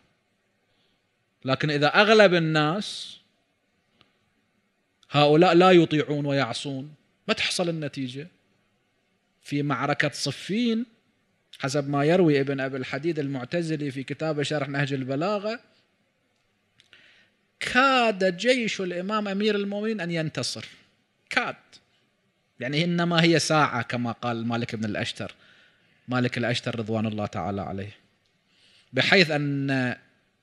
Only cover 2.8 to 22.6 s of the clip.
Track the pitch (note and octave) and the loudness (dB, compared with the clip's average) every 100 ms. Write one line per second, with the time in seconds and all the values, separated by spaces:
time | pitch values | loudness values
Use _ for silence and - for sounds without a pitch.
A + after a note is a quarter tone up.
2.8 | - - - - _ _ _ _ _ _ | -6 -10 -14 -18 _ _ _ _ _ _
3.8 | _ _ _ _ _ _ _ _ _ _ | _ _ _ _ _ _ _ _ _ _
4.8 | _ _ _ C#3+ D3 D3+ E3+ E3+ F#3 F3+ | _ _ _ 2 4 6 6 8 8 8
5.8 | D#3+ D#3 D3 D3 C#3+ C#3 A#2 A#2+ C#3+ C3+ | 6 2 0 -2 -2 0 -2 -4 -8 -10
6.8 | D3 D3+ _ _ - A3 - - F3 E3 | -10 -18 _ _ -6 -4 -2 -2 -2 -4
7.8 | C#3+ C#3 B2+ C3 E3+ _ _ _ _ _ | -6 -8 -10 -10 -16 _ _ _ _ _
8.8 | _ _ _ _ _ _ - C#3+ C#3+ A#2+ | _ _ _ _ _ _ -8 -4 -2 -2
9.8 | C#3 C#3 D3 - D3 - - G#3 A#3+ A3+ | -2 0 -2 -2 -6 -8 -6 -2 0 -2
10.8 | A#3+ _ _ _ _ _ _ - C3+ C#3+ | -4 _ _ _ _ _ _ -8 -4 -2
11.8 | C#3 C#3+ D3 F#3 E3 C#3+ C3+ C#3 C3 C3 | -2 0 2 4 6 4 2 -2 -6 -6
12.8 | B2 C3+ E3 D#3 C#3 C#3 B2 F3 E3 D#3 | -8 -6 -4 -4 -4 -6 -4 -4 -4 -4
13.8 | C#3+ C3 B2+ C#3 D#3+ D3 C#3 D#3 C#3 C#3 | -6 -8 -10 -6 -4 -2 -2 -4 -4 -2
14.8 | C#3 C#3 B2+ C3+ F#3 G#3 G#3 A#3+ - _ | -2 -2 -4 -4 -2 -4 -6 -8 -14 _
15.8 | _ _ _ _ _ _ _ _ _ _ | _ _ _ _ _ _ _ _ _ _
16.8 | _ - _ _ _ _ _ _ - B3 | _ -20 _ _ _ _ _ _ -2 2
17.8 | C4+ C4 A3+ G3 F#3+ F3 A3+ C4 G#3+ - | 4 4 2 2 0 0 0 0 0 -4
18.8 | F#3 F3 F#3 G#3+ G3+ G3 G#3+ G3+ G3+ G3+ | -6 -6 -4 -4 -4 -2 0 0 -2 -4
19.8 | G#3+ G#3+ E3+ E3+ D#3 - A#2+ A#2 - - | -4 -4 -4 -4 -4 -4 -6 -8 -12 -18
20.8 | _ _ _ _ _ B3+ G#3+ - _ - | _ _ _ _ _ -4 -4 -8 _ -20
21.8 | _ _ _ _ _ _ _ _ | _ _ _ _ _ _ _ _